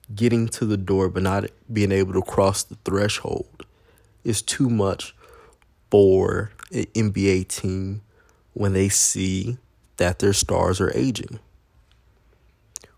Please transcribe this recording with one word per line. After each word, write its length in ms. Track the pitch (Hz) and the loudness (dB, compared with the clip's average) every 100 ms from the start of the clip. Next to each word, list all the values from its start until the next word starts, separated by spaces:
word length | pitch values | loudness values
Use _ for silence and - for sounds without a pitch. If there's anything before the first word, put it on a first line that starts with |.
| - | -16
getting 340 | 104 120 117 113 | 0 2 2 0
to 180 | - 110 | -2 -2
the 120 | 101 | -2
door 320 | 95 95 95 | 0 0 0
but 140 | 92 | 0
not 220 | 95 98 98 - _ | -2 -2 -4 -12 _
being 200 | 107 101 | -2 2
able 220 | 98 95 | 2 2
to 80 | 95 | -2
cross 420 | - - 98 101 | -2 2 2 0
the 140 | - - - | -6 -10 -4
threshold 800 | 98 104 - - - - - - _ _ _ _ _ | -2 0 -2 -6 -8 -8 -14 -20 _ _ _ _ _
is 180 | - 107 | -4 -4
too 280 | - - 131 | -4 0 0
much 460 | 113 98 90 - - - - - _ _ _ _ | 2 0 -2 -8 -16 -20 -20 -20 _ _ _ _
for 600 | 104 98 95 95 98 107 - - | 6 8 6 2 0 -4 -10 -10
an 140 | - - 113 | -6 -4 0
N 140 | 107 | 0
B 180 | 98 98 | 2 2
A 140 | 95 | 2
team 580 | 92 - 95 95 95 104 - _ _ _ _ | -2 -6 -6 -4 -6 -8 -12 _ _ _ _
when 200 | - 101 | -4 0
they 160 | 95 98 | 2 2
see 680 | - - - 95 92 110 123 _ _ _ - | 2 0 0 -2 -2 -4 -8 _ _ _ -2
that 220 | 87 87 | -2 2
their 140 | 101 | 0
stars 480 | 98 - 87 87 92 | 2 0 0 0 0
are 100 | 95 - | 0 0
aging? 440 | 135 117 - 110 _ _ _ _ _ _ _ _ _ _ _ _ _ - - | -2 -2 -10 -16 _ _ _ _ _ _ _ _ _ _ _ _ _ -20 -20